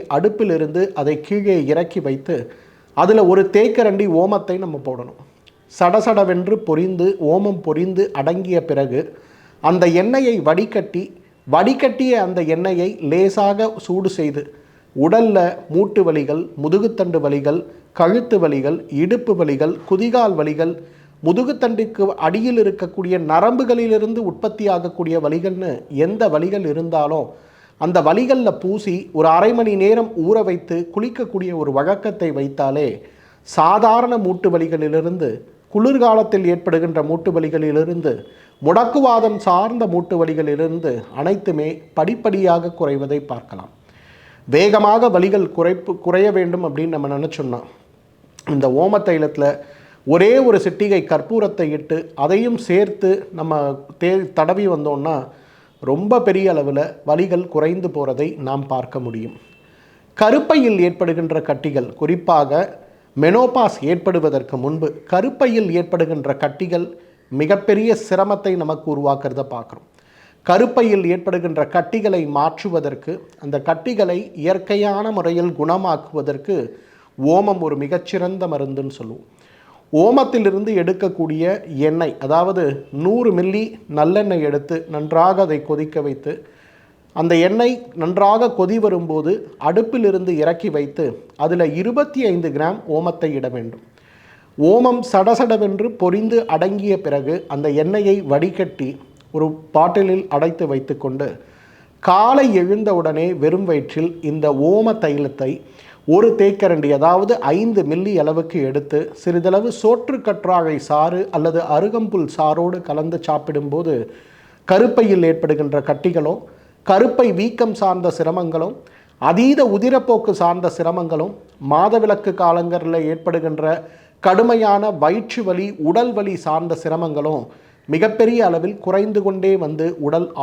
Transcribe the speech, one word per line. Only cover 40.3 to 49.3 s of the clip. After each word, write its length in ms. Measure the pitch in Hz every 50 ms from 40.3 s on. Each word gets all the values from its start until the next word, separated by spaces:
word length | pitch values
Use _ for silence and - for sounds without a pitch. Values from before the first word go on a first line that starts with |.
| 156 160 156 147 147 147 165 160 165 165 165 143 120 113 104 - 110 131
அனைத்துமே 480 | 151 180 208 196 202 190 160 151 151 156 160 - - - -
படிப்படியாக 800 | 160 156 196 233 226 - 220 196 196 190 180 170 170 170 175 170 -
குறைவதை 400 | 165 143 139 139 139 139 147 147 139 135
பார்க்கலாம். 400 | 123 117 - - 104 92 - - _ _ _ _ _ _ _ - - - - - - - _
வேகமாக 600 | - 131 156 196 208 214 208 208 208 214 226 247 233
வலிகள் 440 | 185 175 185 196 208 196 180 - -
குறைப்பு, 360 | 170 165 175 185 175 - - 175 175
குறைய 280 | - 175 175 185 202 208
வேண்டும் 340 | 185 190 180 175 175 180 175
அப்படின்னு 280 | 151 139 151 160 165 160
நம்ம 120 | 147 139 139 143
நினைச்சோம்னா, 460 | 139 147 156 - - 139 127 120 120 - - - _ _ _ _ _ _ _ _ _ _ _ _ - -
இந்த 200 | 160 147 139 131 131 127 143
ஓம 160 | 175 202 214 202 -
தைலத்துல 380 | 190 165 160 156 147